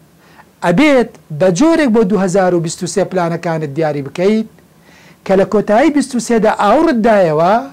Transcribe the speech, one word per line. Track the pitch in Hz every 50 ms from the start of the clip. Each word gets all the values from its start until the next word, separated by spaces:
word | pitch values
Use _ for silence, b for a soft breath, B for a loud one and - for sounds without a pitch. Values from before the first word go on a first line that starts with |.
| _ _ _ b b b b b b b _ _ -
ئەبێت | 175 175 185 302 302 277 254 233 240 - - _ - 156 143
بە | 180 190 175 170
جۆرێک | 277 320 330 330 302 254 208
بۆ | 233 226 180
دوهزار | 214 185 196 190 170 196 185 180 180
و | 170 160
بیست | 170 - -
و | 185 170 -
سێ | 196 185 185
پلانەکانت | 185 185 170 165 170 165 170 170 165 160 156 143 135
دیاری | 156 160 151 147 147 135
بکەیت | 139 - - 180 202 220 220 220 - - - _ b b b b b b b b b b b _
کە | - 190 190
لە | 190 190
کۆتایی | - 208 202 214 208 226 285 320 294
بیست | 294 - - -
و | 240 -
سێدا | - 233 226 190 214 - -
ئاورت | - 302 - 294 320 339 277 226 202
دایەوە | 233 220 202 185 160 151 151 165 180 208 240 262 269